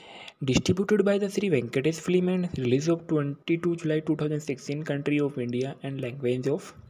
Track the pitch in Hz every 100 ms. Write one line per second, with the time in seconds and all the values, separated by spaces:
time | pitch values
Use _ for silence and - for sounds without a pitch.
0 | - - - - 135 127 - 185 196 208
1 | 196 202 202 196 202 139 117 135 151 160
2 | - 180 180 185 175 135 123 135 160 165
3 | 165 156 143 143 - 170 175 165 156 156
4 | 156 156 151 151 151 135 - 147 160 143
5 | 143 147 143 135 120 123 131 139 139 135
6 | 127 139 123 127 135 175 - - -